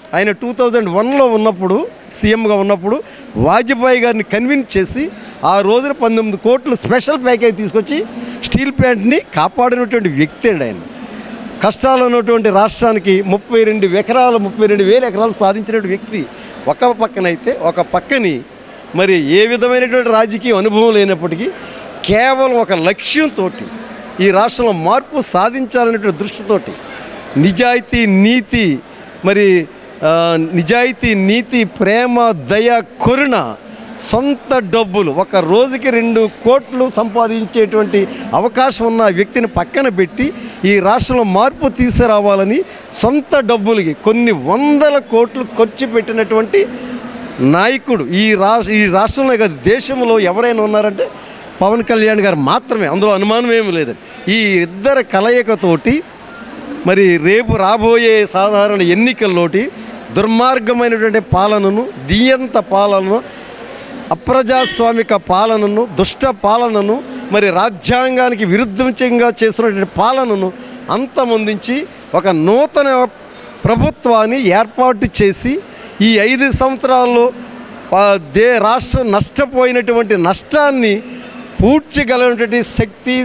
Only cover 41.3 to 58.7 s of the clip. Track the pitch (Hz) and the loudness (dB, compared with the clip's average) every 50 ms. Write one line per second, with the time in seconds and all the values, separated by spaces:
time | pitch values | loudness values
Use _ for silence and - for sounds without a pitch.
41.3 | 185 190 226 269 269 - 311 269 254 254 247 247 240 - 240 240 214 208 202 202 | 2 2 2 2 0 0 -2 -2 0 0 0 0 2 2 2 2 2 2 2 2
42.3 | 202 196 196 190 220 311 381 - - - - - - - - 226 269 294 269 - | 2 2 2 0 0 -2 -2 -4 -8 -18 -20 -16 -6 -2 0 0 0 0 0 0
43.3 | - 285 254 208 240 220 196 214 226 214 185 160 147 - - 214 220 233 240 233 | 0 0 2 2 0 0 0 0 0 0 0 -2 -4 -2 0 0 2 2 2 2
44.3 | 214 151 123 143 185 240 285 294 294 285 302 294 285 277 - - 226 226 233 226 | 2 0 0 0 0 2 2 2 2 4 4 2 2 0 0 0 0 0 0 0
45.3 | - 269 247 - - - 226 220 - - 262 240 220 233 214 226 220 220 220 214 | -2 -6 -8 -4 -2 0 0 0 0 -4 -6 -2 -2 -2 -2 -2 -2 -2 -2 0
46.3 | 220 220 220 220 - 403 403 - - - - - - - - - - - - - | 0 0 0 2 2 2 0 0 -4 -10 -12 -10 -10 -12 -12 -12 -14 -14 -14 -12
47.3 | - - 131 135 151 170 196 226 269 269 - - 247 190 143 120 170 190 214 220 | -6 0 2 2 4 4 2 2 0 -2 -2 -2 -2 -2 -2 -2 0 0 2 2
48.3 | 214 190 190 202 220 233 214 185 214 214 208 196 175 190 208 226 - 277 269 262 | 2 2 2 2 2 2 0 0 0 2 2 2 2 2 0 0 0 0 0 2
49.3 | 254 220 220 196 156 135 123 180 220 262 - - 269 254 247 233 226 220 202 175 | 2 2 2 0 -2 -2 0 2 2 2 0 -2 -4 -2 0 2 2 2 2 2
50.3 | 180 208 240 240 233 226 214 214 214 214 214 208 196 196 508 - - - - - | 0 0 0 0 0 0 0 0 0 0 0 0 -2 -2 -4 -6 -8 -12 -18 -20
51.3 | - - - - - - 180 196 220 233 226 - 240 220 214 214 220 214 196 202 | -20 -20 -20 -16 -6 -2 0 2 2 0 0 0 0 2 2 2 2 2 2 2
52.3 | 175 151 139 131 175 247 - - - 220 196 147 143 202 196 214 202 190 202 208 | 0 0 2 0 0 0 -2 -2 -4 -2 -2 -2 0 0 2 2 2 2 2 0
53.3 | 220 233 247 240 233 226 220 202 175 165 151 120 107 - - - - - - - | 0 0 0 2 2 0 0 0 -2 -2 -2 -4 -6 -8 -14 -20 -20 -10 -4 -2
54.3 | 202 226 220 208 190 175 170 165 180 190 202 269 277 269 233 - - 190 202 226 | 0 0 2 2 2 0 0 -2 -4 -4 -2 0 2 0 0 0 0 0 2 2
55.3 | 240 247 233 208 220 - - 180 165 151 - 262 254 311 339 - - - - - | 2 2 2 0 0 0 2 2 0 2 2 0 0 0 -2 -6 -14 -20 -20 -20
56.3 | - - - - - - - - - - - 180 185 190 202 185 175 170 151 175 | -20 -18 -18 -18 -18 -16 -14 -14 -12 -4 -2 0 2 4 4 4 4 4 2 2
57.3 | 196 226 247 220 220 214 190 190 220 226 214 226 233 233 233 226 220 214 208 - | 2 2 2 0 0 0 2 2 2 2 2 4 4 4 4 4 4 4 2 0
58.3 | - 185 196 208 214 202 202 208 | 0 0 0 2 2 2 2 2